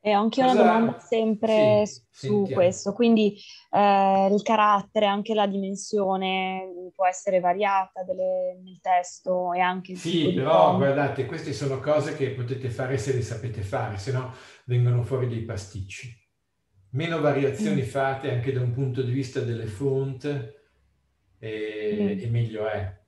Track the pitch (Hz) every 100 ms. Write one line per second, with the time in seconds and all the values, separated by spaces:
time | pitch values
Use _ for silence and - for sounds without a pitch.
0 | 208 202 220 240 254 240 226 220 226 -
1 | - 226 220 214 220 214 214 208 208 -
2 | _ - 202 208 196 - 180 190 202 196
3 | 233 226 202 202 - - _ 196 202 196
4 | 196 190 196 202 202 220 208 202 - 220
5 | 208 202 208 214 202 196 190 196 - 214
6 | 190 190 190 190 185 190 190 175 180 -
7 | 185 185 - 185 175 185 202 196 185 190
8 | 185 185 185 185 185 180 185 180 185 180
9 | 180 - 185 185 180 180 180 185 180 180
10 | 160 170 143 - 135 - - - 139 139
11 | 135 135 123 160 156 127 139 127 131 151
12 | 160 143 127 - 120 127 120 - 131 135
13 | - 123 - - - - 98 127 107 101
14 | 131 127 120 - - - - 123 123 120
15 | 117 127 120 113 107 98 - 98 95 -
16 | 120 - _ _ _ _ _ _ _ 127
17 | 170 165 147 139 139 - 214 147 123 139
18 | 135 135 143 120 127 127 123 131 131 123
19 | 120 131 127 131 117 113 107 95 139 135
20 | 135 127 147 139 117 - _ _ _ _
21 | _ _ _ _ 110 110 107 107 107 104
22 | 101 98 117 117 113 107 107 104 95 -